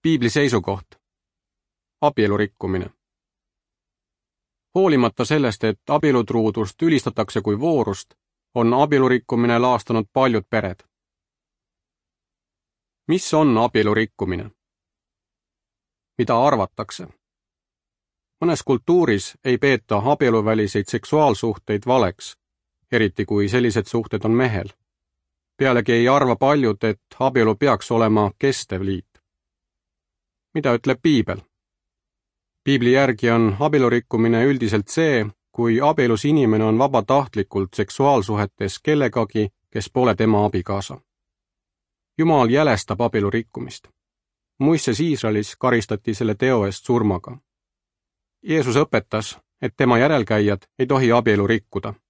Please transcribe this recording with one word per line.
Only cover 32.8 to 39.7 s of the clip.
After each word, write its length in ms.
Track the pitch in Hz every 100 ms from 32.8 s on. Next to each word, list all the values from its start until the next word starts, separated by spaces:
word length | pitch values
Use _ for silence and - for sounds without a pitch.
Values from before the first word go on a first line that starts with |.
| 120
järgi 360 | 131 135 107 120
on 280 | 117 113 98
abielu 300 | 151 147 120
rikkumine 560 | 120 - 117 117 117 135
üldiselt 400 | 135 113 107 101
see, 380 | - 160 127 104 - _
kui 300 | - 117 117
abielus 400 | 147 151 123 110
inimene 380 | 143 151 120 107
on 160 | 110 110
vabatahtlikult 920 | 139 127 98 135 135 107 98 101 95
seksuaalsuhetes 1080 | - 101 - 139 135 101 104 101 _ 98 -
kellegagi, 720 | - 151 127 120 110 110 104 _
kes 200 | _